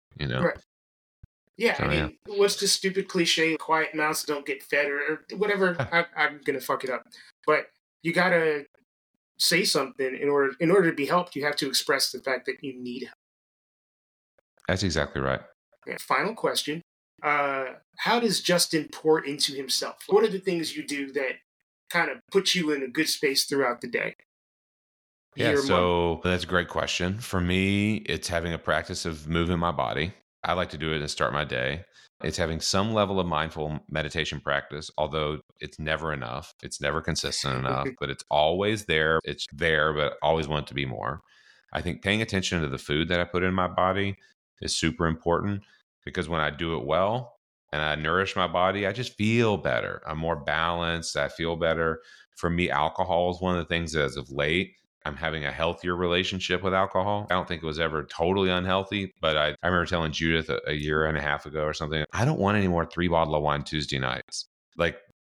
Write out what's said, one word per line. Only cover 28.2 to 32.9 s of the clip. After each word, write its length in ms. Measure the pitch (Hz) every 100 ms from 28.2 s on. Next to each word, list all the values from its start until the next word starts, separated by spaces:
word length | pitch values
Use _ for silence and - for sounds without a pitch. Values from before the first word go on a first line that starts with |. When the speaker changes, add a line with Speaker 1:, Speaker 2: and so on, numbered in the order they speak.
| -
Speaker 1:
having 260 | 85 85
a 40 | 80
practice 480 | - 78 80 87 87
of 220 | 78 76
moving 320 | 82 85 87
my 120 | 85
body. 420 | 73 62 62 82 - _ _
I 100 | -
like 160 | 87 85
to 60 | 76
do 160 | 78
it 60 | 78
and 80 | 73
start 240 | - 69
my 120 | 69 73
day. 400 | 64 64 78 - - - -
It's 140 | 80 80
having 220 | 82 80
some 340 | - 95 107